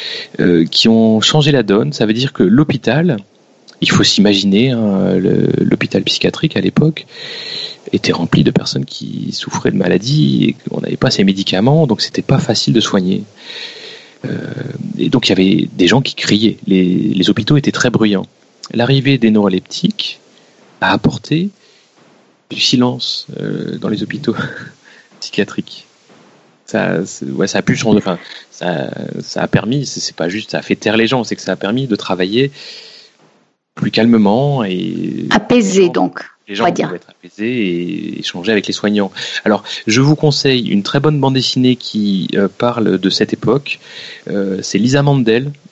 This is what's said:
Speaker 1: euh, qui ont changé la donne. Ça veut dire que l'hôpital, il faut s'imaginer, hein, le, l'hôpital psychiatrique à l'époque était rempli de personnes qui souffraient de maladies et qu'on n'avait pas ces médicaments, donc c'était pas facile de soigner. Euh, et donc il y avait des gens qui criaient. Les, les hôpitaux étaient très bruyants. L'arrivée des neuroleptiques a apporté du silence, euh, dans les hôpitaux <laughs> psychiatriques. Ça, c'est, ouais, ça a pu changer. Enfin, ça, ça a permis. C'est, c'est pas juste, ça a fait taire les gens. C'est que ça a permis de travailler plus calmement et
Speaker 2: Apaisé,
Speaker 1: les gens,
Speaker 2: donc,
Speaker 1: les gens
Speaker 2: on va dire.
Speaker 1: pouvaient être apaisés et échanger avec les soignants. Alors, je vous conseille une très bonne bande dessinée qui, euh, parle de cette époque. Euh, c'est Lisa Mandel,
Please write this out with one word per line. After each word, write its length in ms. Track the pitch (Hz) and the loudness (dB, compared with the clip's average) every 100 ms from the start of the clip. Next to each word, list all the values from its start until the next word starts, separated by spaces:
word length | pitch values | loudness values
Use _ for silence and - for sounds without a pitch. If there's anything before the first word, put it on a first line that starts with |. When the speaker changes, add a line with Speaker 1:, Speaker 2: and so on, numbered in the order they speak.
| - - - - | -12 -12 -12 0
Speaker 1:
euh, 260 | 90 85 82 | 4 4 4
qui 240 | - 113 | 2 4
ont 320 | 113 113 110 | 6 6 4
changé 300 | - 156 147 | 2 2 4
la 120 | 143 | 2
donne. 280 | 104 101 139 | 4 2 2
Ça 120 | 143 107 | 0 0
veut 80 | |
dire 200 | 110 135 | 0 -2
que 100 | - | 2
l'hôpital, 760 | 156 123 147 120 - 135 175 110 - _ _ _ - - | 4 4 4 0 0 0 0 -2 -6 _ _ _ -20 -6
il 100 | - | 0
faut 140 | - | 2
s'imaginer, 680 | 101 - 101 98 98 98 127 | 2 4 4 4 2 2 2
hein, 440 | 120 107 98 95 92 | 2 0 2 2 2
le, 320 | 92 - - - | 2 2 2 2
l'hôpital 440 | - - - 98 | 2 0 0 -2
psychiatrique 520 | - - - - 160 107 | -2 -2 -2 -2 -2 0
à 40 | |
l'époque 460 | 95 - 151 156 - - - - - - - - - | 0 2 0 0 -10 -18 -16 -14 -12 -12 -14 -16 -4
était 180 | - - | -2 -2
rempli 320 | - 82 - | -2 0 2
de 80 | - | 4
personnes 340 | - - - 67 | 2 -2 -4 -6
qui 460 | - - - - | -8 -10 -8 -8
souffraient 400 | - - - - | -8 -8 -4 -2
de 60 | 98 | 0
maladies 680 | 90 90 113 151 139 131 | 0 0 2 2 2 2
et 260 | - - - | 0 -2 -6
qu'on 120 | - | -6
n'avait 160 | - - | -6 -2
pas 120 | 131 | 0
ces 140 | - | 2
médicaments, 640 | 98 95 98 92 117 156 147 | 2 2 -2 0 4 4 4
donc 140 | 110 | 0
c'était 200 | - - | -2 -4
pas 160 | - 135 | 0 0
facile 360 | - 107 - | 2 -2 2
de 80 | 117 | 2
soigner. 420 | 107 101 90 98 - - - - - - - - - - | 2 0 0 -2 -4 -16 -18 -16 -16 -16 -18 -20 -20 -14
Euh, 140 | 127 - - - - - - - | -10 -8 -8 -10 -10 -10 -8 -4
et 100 | - | 0
donc 180 | - - | 0 2
il 20 | |
y 20 | |
avait 360 | 95 95 92 - | 4 4 4 0
des 140 | - 87 | 2 4
gens 140 | 139 | 4
qui 120 | 139 | 2
criaient. 440 | - - 104 107 - - | -4 0 2 2 0 0
Les, 160 | 95 | 2
les 460 | 90 90 - - - | 4 2 0 2 2
hôpitaux 260 | 104 107 147 | 2 2 2
étaient 140 | 143 | 2
très 180 | - 127 | 0 0
bruyants. 380 | 113 107 98 - _ _ _ - | 2 2 0 -4 _ _ _ -8
L'arrivée 460 | 113 120 139 127 135 | -2 2 2 2 4
des 140 | 113 | 4
neuroleptiques 880 | 107 101 92 - - 180 - - - _ _ _ _ _ _ | 4 4 0 -4 -4 -4 -2 -8 -10 _ _ _ _ _ _
a 120 | - | -2
apporté 580 | 196 160 127 - 156 196 - _ _ _ _ _ _ _ _ _ | 0 0 -4 -2 -2 -2 -8 _ _ _ _ _ _ _ _ _
du 80 | - | -4
silence, 680 | - 127 123 127 - - - - | 0 2 2 0 -6 -8 -10 -10
euh, 380 | 104 - - - | -6 -6 -6 -6
dans 100 | 107 | -4
les 140 | 104 | -4
hôpitaux 320 | 104 - 131 110 - - - - | -4 -4 -4 -4 -6 -10 -16 -20
<laughs> 420 | - - _ _ | -20 -20 _ _
psychiatriques. 680 | - - 98 - - - - _ _ - _ _ _ _ - | -8 -4 -4 -4 -10 -16 -20 _ _ -20 _ _ _ _ -6
Ça, 360 | 104 95 90 | -2 0 -2
c'est, 220 | 95 - 67 | -4 -8 -8
ouais, 220 | 67 98 | -2 -2
ça 100 | 101 | 0
a 40 | |
pu 120 | - - | 0 0
changer. 220 | - - | 2 2
Enfin, 220 | 98 139 - - - | 2 -4 -8 -20 -20
ça, 400 | - 175 160 - - - - | -8 -4 -4 -6 -8 -10 -10
ça 200 | - - | -10 -4
a 60 | 90 | 0
permis. 400 | 98 101 139 131 | 0 0 -2 -4
C'est, 120 | - | -6
c'est 160 | - - | -8 -4
pas 140 | 85 | -4
juste, 220 | 104 110 | -4 -6
ça 80 | 131 | -8
a 20 | |
fait 140 | - 123 | -4 -2
taire 220 | 110 110 | 0 0
les 100 | 113 | 2
gens. 160 | 131 | 0
C'est 120 | 110 101 | -2 -6
que 60 | |
ça 120 | - | -6
a 40 | 92 | -6
permis 300 | 98 120 135 | -4 -4 -2
de 80 | 101 | -4
travailler 560 | - 92 92 113 139 - - - - - - _ _ _ _ _ _ | -4 -2 0 0 -2 -4 -18 -20 -20 -20 -20 _ _ _ _ _ _
plus 160 | - - | -6 -2
calmement 760 | - 117 117 101 113 143 139 | 2 4 6 4 4 2 0
et 640 | 101 92 92 87 90 - 87 | -2 -2 -4 -4 -6 -6 -2
Speaker 2:
Apaisé, 480 | 220 - 247 196 190 | -2 2 2 4 4
Speaker 1:
les 60 | 175 | 4
gens, 40 | |
Speaker 2:
donc, 260 | - 170 - - _ - | 2 -2 -4 -14 _ -12
Speaker 1:
les 80 | 98 | -2
gens 80 | |
Speaker 2:
on 40 | 175 | -2
va 40 | |
dire. 160 | - - | -2 -4
Speaker 1:
pouvaient 100 | 87 | -8
être 120 | - | -14
apaisés 560 | _ 90 - 110 127 98 | _ -20 -6 -4 -2 -2
et 540 | 87 87 85 80 - | -2 -4 -6 -8 -8
échanger 320 | - 90 92 | -8 -6 0
avec 160 | 104 - | 0 0
les 60 | |
soignants. 380 | 98 104 104 98 - - - 104 | -2 0 0 0 -4 -10 -4 0
Alors, 180 | 101 - - - | 0 -2 -8 -2
je 140 | 110 | 2
vous 140 | 139 151 | 4 4
conseille 520 | 151 139 139 127 113 | 2 2 2 0 0
une 160 | 101 | -2
très 160 | 98 131 | 0 0
bonne 200 | 151 151 | 2 2
bande 140 | 135 | 2
dessinée 440 | 135 120 131 127 123 | 0 0 2 2 2
qui, 500 | - 110 104 95 - - | -2 -2 0 0 -2 0
euh, 120 | 98 | -2
parle 500 | - 120 120 98 92 | 0 -2 0 0 2
de 100 | 95 | 0
cette 220 | - - | 0 0
époque. 460 | 104 - 135 143 - - - - - - | 0 0 0 -2 -10 -14 -18 -18 -14 -6
Euh, 300 | 101 98 95 | -4 -2 -4
c'est 160 | - 98 | -4 0
Lisa 260 | 120 143 | 2 4
Mandel, 480 | 143 139 110 117 143 143 - | 4 4 4 2 0 -8 -14